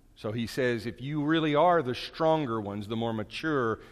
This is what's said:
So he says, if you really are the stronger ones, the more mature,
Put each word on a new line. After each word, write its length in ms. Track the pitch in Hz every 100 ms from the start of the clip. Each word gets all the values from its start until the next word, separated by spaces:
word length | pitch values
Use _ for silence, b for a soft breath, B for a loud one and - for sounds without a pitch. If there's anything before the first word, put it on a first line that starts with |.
| _ -
So 160 | 110
he 160 | 123 113
says, 380 | - 123 117 110
if 140 | -
you 220 | 135 151
really 320 | 143 160 156
are 260 | 147 175 170
the 140 | 127
stronger 680 | 120 - - 160 160 131 113
ones, 280 | 101 101 104
the 80 | 113
more 160 | 117
mature, 680 | 110 101 - 160 143 113 104 B